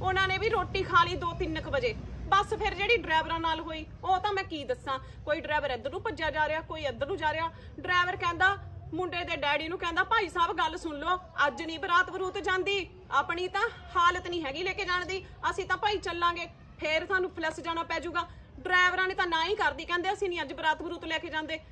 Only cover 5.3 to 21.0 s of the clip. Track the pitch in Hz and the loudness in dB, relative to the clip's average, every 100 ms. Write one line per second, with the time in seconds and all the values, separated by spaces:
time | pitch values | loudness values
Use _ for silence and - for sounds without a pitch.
5.3 | 302 302 302 285 254 277 339 453 311 320 | -2 2 0 0 -2 -4 -4 -4 -2 -2
6.3 | 311 302 311 320 320 285 240 277 381 311 | 0 0 0 -4 -6 -4 -4 -4 0 0
7.3 | 302 330 - - - - 359 359 370 370 | 0 -2 -6 -14 -10 2 4 4 2 0
8.3 | 339 370 403 - - - 320 359 349 349 | 4 4 4 -4 -12 -10 -4 -2 -2 -4
9.3 | 330 285 294 320 359 349 330 381 453 381 | -2 0 0 0 -4 -2 0 4 4 2
10.3 | - - 330 320 339 330 285 320 370 - | 2 2 4 0 0 -6 -4 0 0 -2
11.3 | - 285 269 320 320 381 349 349 349 370 | 0 0 2 -6 -6 4 4 4 0 -4
12.3 | 381 381 370 370 403 349 - - 269 285 | -2 0 2 2 0 -2 -10 0 2 2
13.3 | 339 370 392 453 - - 370 349 370 359 | 0 -2 0 -2 -2 -4 4 4 4 -2
14.3 | 349 311 285 370 381 370 359 349 381 370 | -4 -4 -2 -2 -2 0 0 0 -6 -6
15.3 | - 311 349 370 370 415 415 359 339 349 | -4 -4 -2 0 2 2 0 -2 0 2
16.3 | 339 330 - - - 311 320 349 381 359 | 0 -6 -12 -20 -6 0 0 2 0 0
17.3 | - 320 320 330 330 349 330 330 339 339 | -2 -4 -2 -4 -4 -2 -4 -2 -4 -4
18.3 | - - - - 359 359 359 370 392 370 | -8 -18 -12 2 4 6 4 0 2 2
19.3 | 330 339 427 330 285 320 349 349 403 392 | 2 2 2 2 0 -2 0 0 0 -2
20.3 | 349 294 294 311 311 330 339 | -2 -4 -2 0 0 -2 -8